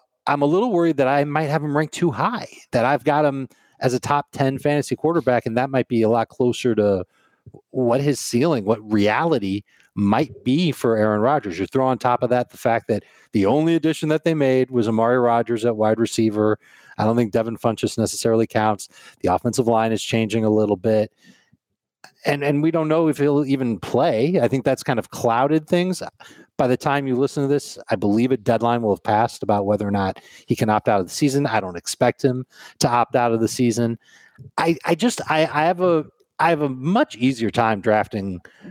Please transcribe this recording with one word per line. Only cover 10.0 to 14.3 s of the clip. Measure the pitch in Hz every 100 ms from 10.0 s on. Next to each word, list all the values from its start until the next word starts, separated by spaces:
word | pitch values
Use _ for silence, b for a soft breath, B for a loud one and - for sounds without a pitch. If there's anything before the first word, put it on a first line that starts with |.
| 101 110 151 -
be | - 139 180
for | 131 120 110
Aaron | 107 104
Rodgers. | 117 147 101 82
You | 95
throw | 135 131
on | 127
top | 127 123
of | 123
that | 123 123
the | -
fact | 123 113 -
that | 107 - b b
the | 110 98
only | 139 160 165
addition | 151 156 156
that | 156
they | 165